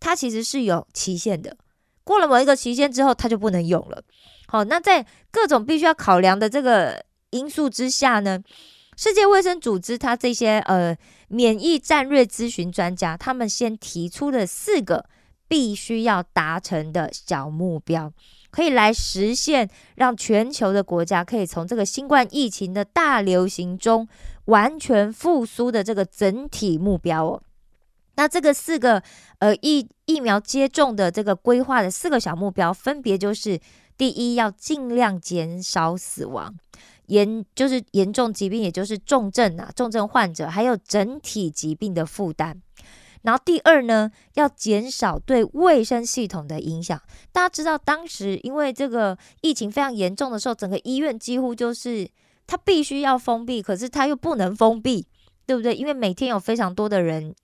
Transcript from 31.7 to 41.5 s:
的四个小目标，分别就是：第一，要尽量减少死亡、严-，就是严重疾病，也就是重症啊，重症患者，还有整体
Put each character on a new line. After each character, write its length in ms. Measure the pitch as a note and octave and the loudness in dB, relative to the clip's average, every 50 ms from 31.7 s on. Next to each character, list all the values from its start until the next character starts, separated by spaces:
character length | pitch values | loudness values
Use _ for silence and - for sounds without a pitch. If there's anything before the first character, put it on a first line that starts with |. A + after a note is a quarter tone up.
| C4 A#3+ G3 | 0 0 0
的 80 | F#3 | 0
四 180 | F#3+ - - F4 | -2 -4 -4 -2
个 120 | D4 A#3 | -2 0
小 160 | - F3 D3+ | -2 -2 -4
目 120 | E3 G3+ G3 | -4 -4 -4
标， 240 | F#3 - F3+ E3+ F#3+ | -2 0 0 0 0
分 300 | - - C4 D4 D4 B3+ | -2 -4 -6 -6 -4 -2
别 160 | A3 G3 F#3 | -2 -2 0
就 160 | G3+ G3+ G#3+ | 0 -2 -4
是： 260 | - - G#3+ F#3 D#3 _ _ _ _ _ _ _ - | -4 -4 -4 -4 -6 _ _ _ _ _ _ _ -2
第 100 | C4+ B3+ | -2 -2
一， 280 | - - A#3+ A#3+ A#3+ | -2 -2 -2 -2 0
要 140 | A#3 A3+ G#3 | 0 0 -2
尽 440 | G3 _ - - D#4 D4 C4 A#3+ A#3 | -2 _ -6 -6 -6 -4 -4 -2 0
量 260 | B3 A#3+ G#3 F#3+ F3 | 2 2 2 0 -4
减 420 | - - F3+ F3 D#3+ E3 E3+ F3+ F#3 | -6 -6 -4 -4 -4 -4 -6 -8 -8
少 320 | - - F3 E3 E3 F3 | -4 -2 0 0 0 -2
死 300 | F#3 - - - - D3 | -4 -8 -10 -10 -8 -8
亡、 300 | - C3 - D#2 D3 G#3 E3 _ _ _ - - _ _ _ _ - | -8 -8 -8 -10 -10 -14 -20 _ _ _ -20 -20 _ _ _ _ 2
严-， 360 | G3+ G#3 G#3 G#3 A3 A3+ F#3+ _ - | 4 4 4 4 0 -6 -8 _ -2
就 140 | - C4 C#4 | 0 0 0
是 160 | C4 B3 G3+ _ | 0 -2 -4 _
严 200 | - G3 F#3+ G3 | 0 0 0 2
重 220 | G#3 B3+ B3 A3+ G3+ | 2 0 -2 -2 -2
疾 160 | - G3+ F#3 | -4 -4 -4
病， 140 | G3+ A#3 G#3+ | -2 -2 -4
也 100 | F3 - | -4 -4
就 140 | F3+ G3 | -4 -6
是 100 | G3+ A3 | -6 -6
重 340 | G3 - - C#4+ B3+ G#3+ G3 | -6 -2 0 0 2 2 0
症 280 | - B3 A#3 G3 D#3+ E3+ | 0 2 2 2 0 -4
啊， 120 | - - - | -12 -10 -6
重 140 | - B3 A#3 | -4 -4 -2
症 180 | G#3+ A3+ G#3 G#3+ | 0 -2 -2 0
患 240 | - B3+ G#3+ F3+ D#3+ | 2 2 2 0 -2
者， 160 | - D#3 D#3+ | -6 -8 -4
还 140 | D#3+ G3+ A3+ | -2 0 0
有 120 | B3+ A#3+ F#3+ | 2 0 -2
整 420 | - - - G#3 G3 A#3 C4+ D4+ | -2 -2 0 0 0 0 -4 -10
体 300 | - - - G#3+ F#3 D#3+ | -12 -10 -6 -4 -4 -4